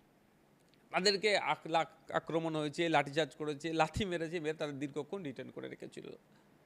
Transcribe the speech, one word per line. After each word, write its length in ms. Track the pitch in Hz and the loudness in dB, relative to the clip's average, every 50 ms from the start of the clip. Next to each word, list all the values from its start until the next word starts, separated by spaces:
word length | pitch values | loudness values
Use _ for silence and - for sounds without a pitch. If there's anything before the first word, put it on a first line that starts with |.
| _ _ _ _ _ _ _ _ _ _ _ _ _ _ _ _ _ _ 143 | _ _ _ _ _ _ _ _ _ _ _ _ _ _ _ _ _ _ -2
তাদেরকে 360 | 170 185 208 196 180 208 214 202 160 127 139 151 | 2 2 2 2 4 4 4 4 4 4 2 0
আক-, 160 | - - 160 160 | 0 0 2 2
লাক-, 360 | 165 156 - - - - - - 160 | 2 2 0 -4 -14 -6 -2 -2 -2
আক্রমণ 340 | - - 156 165 160 165 156 156 | 0 0 0 0 0 0 0 0
হয়েছে, 240 | 151 151 143 - 170 170 156 | -2 -2 0 0 2 4 4
লাঠিচার্জ 360 | 143 143 143 139 160 156 139 - - | 4 4 2 0 0 0 0 -2 -4
করেছে, 280 | 156 151 147 135 - 165 160 160 | -4 -4 -4 -4 -4 0 4 4
লাথি 220 | 156 160 - - 214 185 | 4 4 2 0 0 0
মেরেছে, 260 | 175 160 165 156 170 180 147 | 0 -2 -2 -2 -4 -2 -2
মেরে 140 | 151 156 160 | -2 -2 -2
তাদের 160 | 156 147 143 131 147 | -4 -4 -4 -4 -6
দীর্ঘক্ষণ 360 | 139 139 156 139 - 196 202 175 | -4 -4 -6 -6 -4 -6 -6 -6
ডিটেন 200 | 139 120 - 127 123 - | -8 -8 -8 -10 -10 -10
করে 120 | - 131 127 127 | -10 -10 -10 -10
রেখেছিল। 340 | - 123 123 - - - - - - _ _ _ - _ _ _ _ _ | -12 -12 -12 -12 -12 -12 -12 -14 -16 _ _ _ -20 _ _ _ _ _